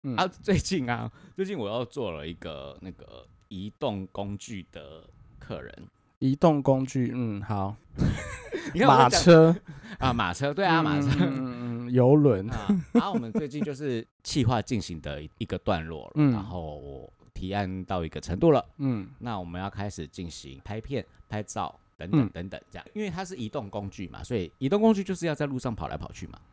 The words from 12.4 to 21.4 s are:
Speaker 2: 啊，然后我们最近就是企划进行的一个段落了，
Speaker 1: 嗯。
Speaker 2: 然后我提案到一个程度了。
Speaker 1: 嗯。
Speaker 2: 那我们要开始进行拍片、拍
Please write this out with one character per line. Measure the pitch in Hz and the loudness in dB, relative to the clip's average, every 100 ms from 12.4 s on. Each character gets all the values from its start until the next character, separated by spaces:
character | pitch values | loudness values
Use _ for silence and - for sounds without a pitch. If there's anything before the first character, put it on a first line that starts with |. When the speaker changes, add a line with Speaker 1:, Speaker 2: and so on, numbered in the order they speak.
| 104 | -2
Speaker 2:
啊， | 110 101 196 - | -4 0 0 2
然 | 233 | 2
后 | 190 | 2
我 | 214 | 0
们 | 117 | -4
最 | 214 147 | -4 -4
近 | 147 | -4
就 | 151 | -6
是 | 135 147 120 - _ | -4 -4 -4 -6 _
企 | - 151 | -4 2
划 | 117 120 | 2 2
进 | - 117 | 0 -4
行 | - 82 | -4 -8
的 | 73 71 78 _ | -8 -10 -12 _
一 | |
个 | 107 92 | -6 -4
段 | - 90 | 0 -2
落 | 80 78 50 | -2 -10 -6
了， | - | 2
Speaker 1:
嗯。 | 147 | 2
Speaker 2:
然 | 113 | 2
后 | 101 90 80 73 | -4 -8 -8 -10
我 | 69 67 60 _ - | -12 -14 -16 _ -18
提 | - 92 | -10 -6
案 | 101 95 92 | -4 -4 -6
到 | 87 92 | -4 -4
一 | 82 | -4
个 | 76 | -8
程 | - 90 | -6 2
度 | 170 | 4
了。 | 135 - - | 4 0 -6
Speaker 1:
嗯。 | 139 113 98 135 | -4 -4 -6 -12
Speaker 2:
那 | 120 104 | -8 -8
我 | |
们 | 87 87 | -8 -8
要 | 98 | -8
开 | 101 101 | -6 -8
始 | 92 76 | -8 -12
进 | - 85 | -10 -12
行 | - 67 67 | -12 -16 -16
拍 | - 107 | -12 -12
片、 | - 131 - _ - | -6 -8 -8 _ -10
拍 | 107 | -10